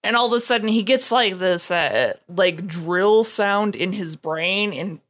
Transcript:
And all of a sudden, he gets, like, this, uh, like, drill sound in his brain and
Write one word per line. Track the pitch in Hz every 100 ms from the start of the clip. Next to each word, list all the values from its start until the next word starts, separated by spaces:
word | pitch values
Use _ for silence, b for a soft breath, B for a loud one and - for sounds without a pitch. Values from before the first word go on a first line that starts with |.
And | 202 240
all | 240
of |
a | 240
sudden, | 240 240 220
he | 220
gets, | 196 262 269
like, | 240 220 185
this, | 185 175 -
uh, | 175 151 110 120 - _
like, | 175 185 165 185
drill | 165 160 180 202 220 226
sound | - 202 202 214 -
in | 180
his | 202 170 156
brain | 160 160 175 196 208
and | 139 180 160